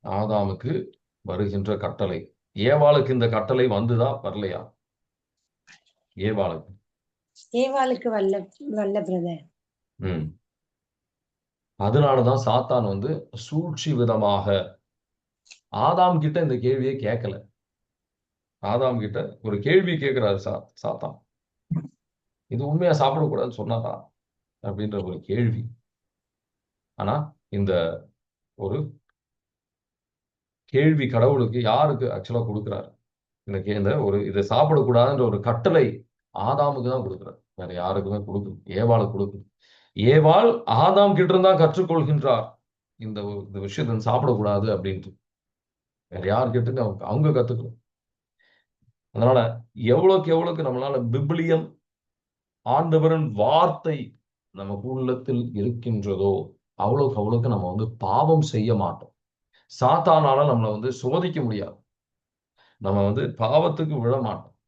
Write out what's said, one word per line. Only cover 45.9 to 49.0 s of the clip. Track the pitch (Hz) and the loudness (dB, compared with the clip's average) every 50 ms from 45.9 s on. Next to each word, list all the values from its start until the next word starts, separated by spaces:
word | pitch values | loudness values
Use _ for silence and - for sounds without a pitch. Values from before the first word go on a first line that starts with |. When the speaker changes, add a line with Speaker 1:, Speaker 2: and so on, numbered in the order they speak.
| _ _ _ _ | _ _ _ _
Speaker 1:
வேற | 90 92 87 | -14 -8 -4
யார் | 95 104 120 131 123 | -2 0 0 0 0
கிட்ட | 117 123 117 117 | 0 0 0 0
இருந்து | 131 131 | -2 -2
அவங்க, | 117 104 98 98 - | -4 -4 -4 -8 -6
அவங்க | - 104 151 151 156 | -4 -2 2 2 2
கத்துக்கல. | - 131 120 117 123 117 - - - _ _ _ _ _ _ _ _ _ _ _ _ _ _ _ _ _ _ _ _ _ _ _ _ _ | 2 2 0 0 -2 -6 -6 -10 -14 _ _ _ _ _ _ _ _ _ _ _ _ _ _ _ _ _ _ _ _ _ _ _ _ _